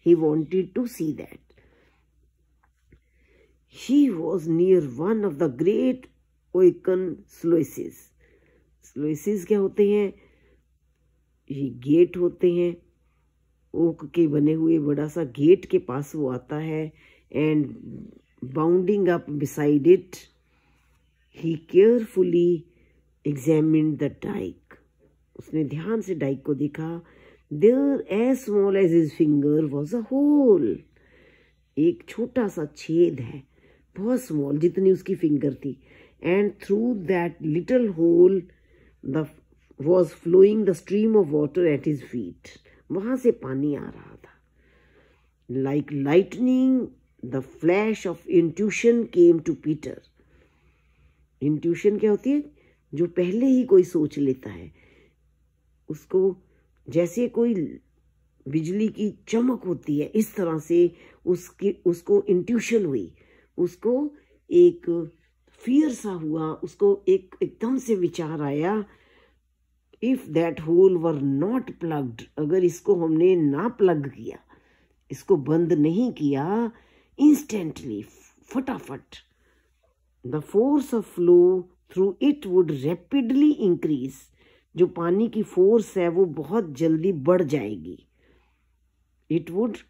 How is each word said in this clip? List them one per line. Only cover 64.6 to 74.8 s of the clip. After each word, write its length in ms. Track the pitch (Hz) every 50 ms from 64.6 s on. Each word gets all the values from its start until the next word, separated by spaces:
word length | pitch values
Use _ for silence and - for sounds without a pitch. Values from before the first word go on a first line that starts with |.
| 175 175 170 - - 175 170 170 160 160 - _ _ _ _ _ _ _
फियर 400 | _ _ - 233 262 294 311 285
सा 220 | 240 - - 202
हुआ, 400 | 185 170 156 151 156 160 156 156
उसको 520 | 151 - 175 165 - - 202 202 196 190 - 185
एक, 280 | 190 190 190 - - - 185
एकदम 340 | 156 - - 226 233 269 254
से 180 | 254 226 220
विचार 460 | 190 175 165 - - 165 151 160 147
आया, 440 | 151 139 139 147 160 185 214 214 202 - _ _ _ _ _ _ _ _ _ _ _ _ _ _ _ _ _ _ _ _ _ - 208
"If 140 | 247 262 -
that 380 | - - 151 160 170 165 151
hole 420 | - 156 160 170 175 190 190 185 165
were 240 | 160 165 156 139 139 139 139 139 165
not 200 | 202 247 254 240
plugged", 580 | - - - 175 165 156 143 135 120 113 117 - - - 147
अगर 260 | 156 147 180 190 180
इसको 320 | 170 - - - 202 196
हमने 400 | 175 165 160 156 160 175 185 185
ना 320 | 175 151 143 139 147 202 240
प्लग 400 | - - 202 180 165 151 139 139
किया, 320 | - - 117 - - - _ _ _ _ _ _ _ _